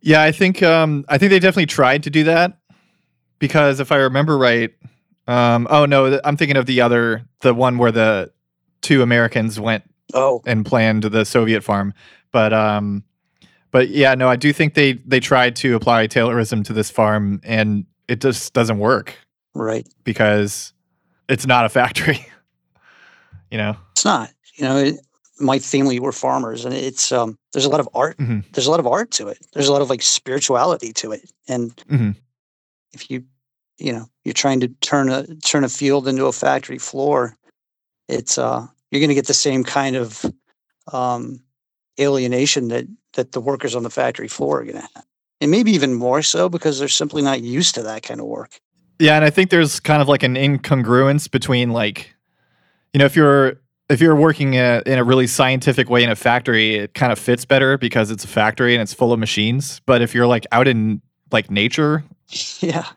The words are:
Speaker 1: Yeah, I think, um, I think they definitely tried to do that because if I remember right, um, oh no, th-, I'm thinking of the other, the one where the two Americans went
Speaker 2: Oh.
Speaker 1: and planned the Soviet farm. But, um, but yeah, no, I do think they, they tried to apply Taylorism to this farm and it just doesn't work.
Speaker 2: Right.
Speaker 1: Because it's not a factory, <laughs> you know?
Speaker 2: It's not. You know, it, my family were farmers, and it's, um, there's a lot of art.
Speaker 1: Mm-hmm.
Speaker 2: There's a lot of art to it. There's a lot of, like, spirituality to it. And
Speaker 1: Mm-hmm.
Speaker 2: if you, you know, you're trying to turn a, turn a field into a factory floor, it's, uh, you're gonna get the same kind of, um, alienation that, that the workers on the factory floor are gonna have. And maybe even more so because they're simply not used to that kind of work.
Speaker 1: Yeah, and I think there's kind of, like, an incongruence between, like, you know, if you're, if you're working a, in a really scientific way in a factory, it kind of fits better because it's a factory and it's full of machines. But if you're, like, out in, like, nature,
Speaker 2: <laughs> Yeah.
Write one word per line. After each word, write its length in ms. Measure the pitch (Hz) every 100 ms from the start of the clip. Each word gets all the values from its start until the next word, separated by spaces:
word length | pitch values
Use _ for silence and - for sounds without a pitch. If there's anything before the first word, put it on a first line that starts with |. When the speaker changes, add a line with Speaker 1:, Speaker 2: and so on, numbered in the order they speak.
Speaker 1:
Yeah, 200 | 160 156
I 80 | 156
think, 320 | 156 185 185
um, 440 | 175 165 160 147 139
I 80 | 139
think 140 | 196
they 80 | 190
definitely 280 | 185 190 156
tried 360 | - 131 143
to 80 | 147
do 140 | 147
that 340 | 156 165 175 - _ _ _ _ _ _ _ _
because 420 | 139 156 143 135
if 100 | 135
I 60 | 143
remember 400 | 135 131 156 147
right, 380 | 127 117 113 _ - _ _ _ -
um, 400 | 123 120 117 120
oh 160 | 147 143
no, 240 | 139 131
th-, 100 | 139
I'm 120 | 147 147
thinking 200 | 160 139
of 100 | 123
the 140 | 127
other, 460 | 120 120 117 110 120 _
the 120 | 127
one 260 | 120 127 123
where 120 | 120
the 420 | 113 110 104 87 _ _ _ _ _
two 200 | - 139
Americans 560 | 120 120 117 127 110 107
went 240 | 107 110 _ _ _
Speaker 2:
Oh. 260 | 127 135 120 -
Speaker 1:
and 180 | 113
planned 380 | 104 127 110 110
the 220 | 107 110
Soviet 400 | 107 - 113 110
farm. 280 | - 101 98 - - _ _
But, 220 | 120 110
um, 500 | 110 107 104 104 101 - _ _ _ _ _ _
but 160 | 127 131
yeah, 260 | 139 135
no, 140 | 127 127
I 80 | 123
do 160 | 147
think 220 | 143 156
they, 180 | 151 143
they 260 | 123 - 131
tried 380 | 117 135 123 120
to 180 | 135
apply 320 | 113 110 117 110
Taylorism 580 | - 117 120 110 113 101
to 60 |
this 180 | 110 107
farm 500 | - 107 107 101 101
and 440 | - 113 107 104 95 _ -
it 140 | 117
just 320 | 135 120 -
doesn't 260 | - 113 107
work. 380 | 104 123 - - _ _ _
Speaker 2:
Right. 360 | - 110 113 123 _
Speaker 1:
Because 680 | - 104 107 104 101 - - _ _ _ _ _ -
it's 160 | 135
not 200 | 135 123
a 40 | 113
factory, 560 | 131 123 - - 135 - _ _ _ _ _ _
<laughs> 640 | _ _ _ _ - _
you 80 | 113
know? 180 | 107 107 _
Speaker 2:
It's 120 | -
not. 260 | - 165 110 _ _
You 100 | _
know, 120 | 139 135
it, 180 | 139 147 _ _ _ _
my 180 | 139 135
family 400 | 131 139 139 123
were 140 | 131
farmers, 520 | - 135 131 117 117
and 80 | 123
it's, 400 | 131 135 131 -
um, 240 | 131 113 110 _
there's 140 | - 135
a 20 |
lot 120 | 151
of 80 | 135
art. 240 | - 147 -
Speaker 1:
Mm-hmm. 240 | 123 110 101
Speaker 2:
There's 140 | - 131
a 40 |
lot 100 | 170
of 60 | 123
art 240 | 147 233
to 160 | - 101
it. 100 | - _
There's 160 | 147 139
a 40 |
lot 100 | 143
of, 80 | 135
like, 100 | 127
spirituality 920 | - - - 139 - 127 151 170 113
to 180 | 110 113
it. 180 | 104 _ _ -
And 280 | 127 117 - -
Speaker 1:
Mm-hmm. 200 | 147 110 98 _ _ _ _ _ _ _
Speaker 2:
if 180 | - -
you, 140 | 127 131 _ _ _ _ _
you 160 | 147
know, 140 | 117 113 _
you're 80 | -
trying 280 | 113 139 131
to 80 | 123
turn 420 | 127 - 143 135
a, 160 | 131 139 156
turn 280 | - 151
a 40 | 131
field 400 | - 139 139 131
into 160 | 131
a 80 | 135
factory 460 | 123 139 139 - 131
floor, 580 | - 135 139 143 120 _ _ _ _ _ _ _ -
it's, 300 | 127 120 -
uh, 280 | 123 123 117 _ _
you're 100 | 139
gonna 140 | 147
get 120 | 139 -
the 80 |
same 280 | 135 147 131
kind 320 | 120 143 135 131
of, 280 | 117 107 - - _ _ _ _ -
um, 480 | 131 127 120 120 127 _ _ _ _ _ -
alienation 680 | 143 139 127 123 143 - 120
that, 180 | 120 151 214 _
that 180 | - 127
the 80 | 131
workers 340 | 120 135 131
on 80 | 120
the 80 | 117
factory 380 | - 127 - 113
floor 320 | - 139 143
are 40 |
gonna 240 | - - -
have. 100 | - - _ _ _
And 80 | 143
maybe 220 | 190 226
even 200 | 190 139
more 300 | 120 123 135
so 260 | 151 165 180
because 300 | 170 156 135
they're 100 | 143
simply 320 | - 147 151
not 220 | 139 131
used 320 | 120 127 -
to 80 | -
that 200 | 110 110
kind 180 | - 110
of 60 | 113
work. 320 | 113 110 - _ _ _ _
Speaker 1:
Yeah, 180 | 156 151
and 80 |
I 40 | 151
think 220 | 147 185
there's 300 | 175 156 -
kind 200 | - 151
of, 80 | 143
like, 140 | 139
an 140 | 127 127
incongruence 920 | 139 139 - 139 117 123 135 143 -
between, 420 | 131 123 123 120
like, 420 | 117 104 - - _ _ _ _ _ _ _ _
you 40 | 143
know, 60 |
if 100 | 139
you're, 460 | 147 151 139 131 123 _ _ _
if 100 | 135
you're 160 | 165 151
working 380 | 160 151 139
a, 280 | 127 123 120
in 140 | - 131
a 60 |
really 220 | 120 131 127
scientific 640 | - 131 131 139 123 120
way 120 | 120
in 80 | 120
a 60 | 107
factory, 600 | 123 120 117 113 110 107
it 180 | 104
kind 180 | - 123
of 60 | 107
fits 260 | - 123
better 320 | - 135 135 135
because 320 | 120 120 104
it's 140 | 107
a 40 | -
factory 460 | - 107 113 123
and 60 | 120
it's 120 | 110
full 180 | - 123
of 60 | 117
machines. 600 | 110 - 107 127 139 - -
But 140 | 123
if 140 | 117
you're, 120 | 120 120
like, 200 | 120 -
out 160 | 117 127
in, 360 | 117 107 104 _ _ _
like, 200 | 113 -
nature, 540 | 95 110 - 151 151 147 _ _
Speaker 2:
<laughs> 300 | - - -
Yeah. 260 | 180 156 -